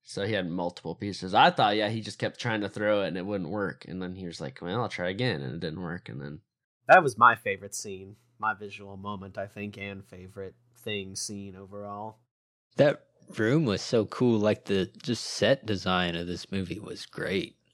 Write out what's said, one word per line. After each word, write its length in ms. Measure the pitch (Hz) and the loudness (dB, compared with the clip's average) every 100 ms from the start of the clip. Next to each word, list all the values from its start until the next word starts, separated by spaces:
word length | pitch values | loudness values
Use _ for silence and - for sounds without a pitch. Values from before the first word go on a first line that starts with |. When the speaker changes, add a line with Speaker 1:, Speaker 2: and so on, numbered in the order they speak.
Speaker 1:
So 220 | - - 101 | -10 -6 -2
he 60 | |
had 140 | 104 90 | -2 -2
multiple 440 | 87 87 - 82 85 | -2 -4 -4 -10 -6
pieces. 360 | 101 92 92 | -6 -6 2
I 160 | 104 160 | 6 6
thought, 260 | 180 110 107 | 6 2 4
yeah, 120 | 107 | 0
he 100 | 113 | -2
just 180 | 107 - | -8 -4
kept 220 | 110 - | -4 -4
trying 200 | 120 110 | -4 -2
to 60 | 101 | -2
throw 340 | 104 104 104 | 0 2 2
it 60 | 95 | 2
and 80 | 90 | -2
it 80 | 95 | -4
wouldn't 240 | 104 78 | -4 -4
work. 340 | 104 95 67 - | -2 -4 -6 -12
And 160 | 92 | -8
then 140 | 90 92 | -8 -8
he 100 | 90 | -10
was 140 | 82 | -8
like, 200 | 73 - | -10 -8
"Well, 180 | 87 107 | -6 -4
I'll 60 | 110 | -4
try 200 | - 90 | -4 -4
again." 300 | 98 123 82 | 0 -2 -2
And 120 | 65 | -6
it 60 | 78 | -6
didn't 200 | 85 80 | -8 -6
work. 260 | 87 87 - | -8 -8 -10
And 120 | 62 | -12
then 200 | 71 76 _ _ _ _ - | -10 -12 _ _ _ _ 8
Speaker 2:
That 140 | 175 | 8
was 120 | 147 113 | 8 8
my 180 | 120 113 | 8 8
favorite 380 | 107 95 101 | -2 -4 -6
scene, 420 | - 107 95 95 92 _ _ | -10 -10 -12 -14 -20 _ _
my 140 | 107 | -4
visual 420 | 101 104 104 98 98 | -4 -10 -14 -14 -10
moment, 420 | 101 101 95 98 | -8 -8 -10 -10
I 80 | 98 | -10
think, 320 | 104 104 101 | -8 -10 -8
and 260 | 101 98 | -10 -12
favorite 500 | 95 92 92 98 95 - _ _ | -16 -18 -16 -14 -14 -16 _ _
thing, 380 | 113 104 95 95 | -6 -6 -6 -8
scene 380 | - 101 98 92 | -8 -8 -12 -14
overall. 600 | 95 101 101 101 110 - _ _ _ _ _ - | -16 -12 -10 -10 -10 -14 _ _ _ _ _ 4
Speaker 3:
That 300 | 143 - _ _ - - | 4 4 _ _ -12 0
room 260 | 110 151 | 2 4
was 160 | 143 92 | 2 0
so 240 | - 117 104 | 2 2 2
cool. 320 | - 123 113 | 2 4 4
Like, 240 | 104 104 | 4 2
the 260 | - 98 90 - | 2 0 0 -4
just 220 | - 117 | -4 -4
set 420 | - - - - 110 | -4 0 4 4 0
design 500 | 98 92 92 90 85 | -2 2 2 2 -2
of 100 | 87 | -4
this 240 | 87 - | -8 -4
movie 300 | 98 92 101 | -4 -4 -8
was 260 | 95 - - | -10 -12 -12
great. 500 | - - 95 - _ _ | -8 -2 -2 -4 _ _